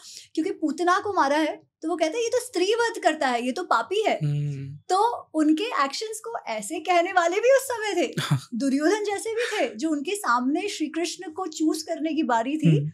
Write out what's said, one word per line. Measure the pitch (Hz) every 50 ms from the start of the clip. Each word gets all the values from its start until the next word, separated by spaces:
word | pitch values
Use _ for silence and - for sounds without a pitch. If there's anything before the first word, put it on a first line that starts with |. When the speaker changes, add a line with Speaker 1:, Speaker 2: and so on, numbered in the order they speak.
| - - - - - - -
Speaker 1:
क्योंकि | - 311 381
पूतना | - - 320 285 262 - 349 349 359 403
को | 403 415
मारा | 381 359 285 269 285
है, | 311 320 302 392 - - _ _ _
तो | - 320
वो | 349
कहता | 320 330 320 370 480
है, | 453
"ये | 466
तो | 453 494
स्त्री | - - - 359 359 392 453
वध | 453 480 453 440 -
करता | - - - 311 285 262
है, | 247 233 240
ये | 254
तो | 254 - -
पापी | - 254 226 233 - 370 427 427 359
है।" | 233 - 156
Speaker 2:
हम्म। | 147 143 147 147 147 139 135 139 139 143 147 - -
Speaker 1:
तो | 359 381 427 480 480 - - - -
उनके | 311 311 302 311 311 415
एक्शंस | 494 - - 277 285 - - 440 440 440 -
को | - 466 466 - -
ऐसे | - 226 214 208 - 311 359
कहने | 311 370 359 349 339 381
वाले | 392 370 339 339 349
भी | 415 466 494
उस | 539 523 523 -
समय | 494 427 440 415 381 349
थे। | 285 - - 170 - - 151
Speaker 2:
<laughs> | 127 - - 247
Speaker 1:
दुर्योधन | 220 277 269 254 285 302 320 415 440 415
जैसे | 403 403 392 - 440 440
भी | 453 494 - 427
थे, | 415 302 226 220
जो | 220 269 320
उनके | 302 285 285 339 403
सामने | 403 - 269 240 247 247 262 294 349 392 403
श्री | - - 311
कृष्ण | 285 - 320 349 330 - - 370 339
को | - - 370
चूज | 349 - - 311 320 - -
करने | - 370 330 302 294 320
की | 294 302
बारी | 311 233 240 226 226 262 302 -
थी | - 165 156 143
Speaker 2:
हम्म। | 147 151